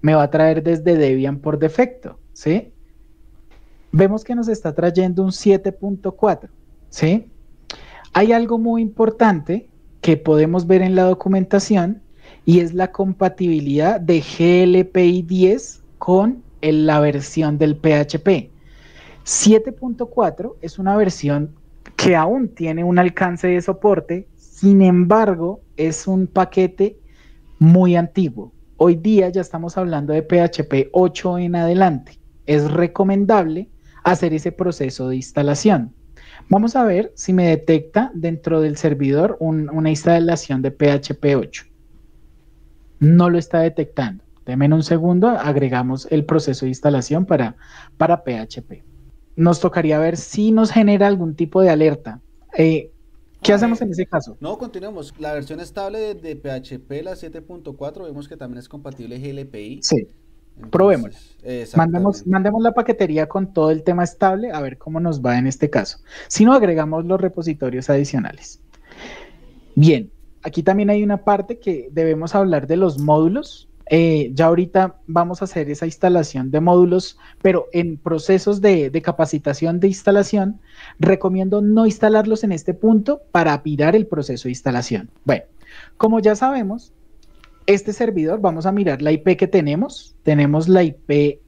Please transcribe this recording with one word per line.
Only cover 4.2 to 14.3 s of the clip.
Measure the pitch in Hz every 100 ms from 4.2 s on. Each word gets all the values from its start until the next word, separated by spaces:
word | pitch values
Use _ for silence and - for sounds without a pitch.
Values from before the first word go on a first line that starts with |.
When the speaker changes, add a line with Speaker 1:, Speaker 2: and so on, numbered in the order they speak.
Speaker 1:
que | -
nos | 240 233
está | 220 165
trayendo | 151 175 175 185 175
un | 190
siete | 185 208 196 196
punto | 190 196 196 196
cuatro, | 185 214 170 - - _ - -
¿sí? | - 160 202 - - - - - - - - -
Hay | - 214
algo | 233 233 233
muy | 226 233
importante | 226 214 226 220 226 180 143 202 - _ - -
que | - 156
podemos | 156 151 156 175 175
ver | 185
en | 185
la | 185
documentación | 185 185 190 190 185 202 196 202 175 220 - - - - -
y | 175
es | 170
la | 175 185
compatibilidad | - 196 185 185 185 180 156 143 143 160 214
de | 170 170
G | 147